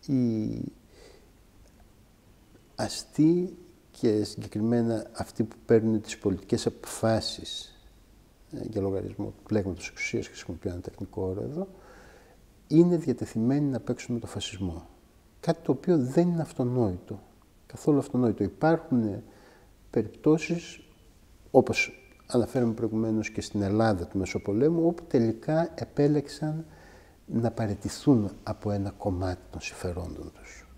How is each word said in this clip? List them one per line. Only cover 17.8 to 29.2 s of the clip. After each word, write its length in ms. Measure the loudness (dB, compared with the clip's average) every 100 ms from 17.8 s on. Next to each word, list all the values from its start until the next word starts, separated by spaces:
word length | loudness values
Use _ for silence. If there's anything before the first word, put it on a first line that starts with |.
| 2 2
αυτονόητο. 460 | 2 2 2 2
Υπάρχουν 800 | -2 2 2 2 2 0 2 -4 -10 -20 -20 -20 -20 _ -4
περιπτώσεις, 880 | -2 -2 -2 2 2 2 -6 -6 -20 -20 -20 -20 -20 -20 -20 4
όπως 400 | 6 6 2 -2 -4 -20 -20 -4
αναφέραμε 460 | -2 0 0 0
προηγουμένως 560 | 0 -2 0 0 0 -2
και 120 | -6
στην 200 | -6 -2
Ελλάδα 460 | 0 2 2 2 -2
του 100 | -4
Μεσοπολέμου, 720 | -4 -4 -2 2 2 4 0
όπου 160 | 0
τελικά 680 | 0 2 2 0 -2 0 0 -4
επέλεξαν 880 | -8 0 2 2 -2 -6 -6 -6 -10 -18 -20 -20 -20 -20 -6
να 260 | -2 -2
παραιτηθούν 800 | -2 -4 -4 -6 -4 4 4 4 -6
από 280 | -10 -6 -4
ένα 180 | -4 -4
κομμάτι 520 | -6 -4 -2